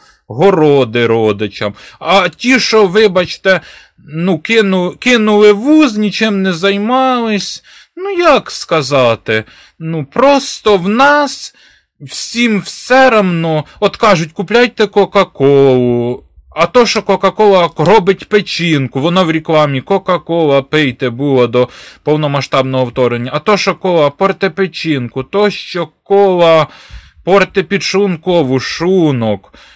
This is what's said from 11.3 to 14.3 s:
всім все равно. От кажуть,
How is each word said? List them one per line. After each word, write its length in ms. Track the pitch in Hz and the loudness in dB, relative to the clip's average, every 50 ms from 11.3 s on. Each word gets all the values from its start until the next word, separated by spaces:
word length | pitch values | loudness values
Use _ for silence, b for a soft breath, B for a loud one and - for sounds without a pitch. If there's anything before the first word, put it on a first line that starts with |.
| - - - - b b b b b b b b _ _ | -6 -10 -14 -18 b b b b b b b b _ _
всім 600 | 143 135 - - - - - 233 240 233 214 190 | -18 -14 -12 -10 -10 -6 -4 -2 0 0 0 -2
все 480 | - - - - - - 247 269 262 254 | -4 -8 -12 -12 -4 0 2 4 4 4
равно. 560 | 226 214 196 185 175 165 165 165 160 156 147 B B B | 4 2 2 0 -2 -2 -2 -2 -2 -4 -4 B B B
От 180 | - 190 - - | -2 -2 -2 0
кажуть, 340 | - 214 196 156 170 156 | 2 2 2 2 0 -4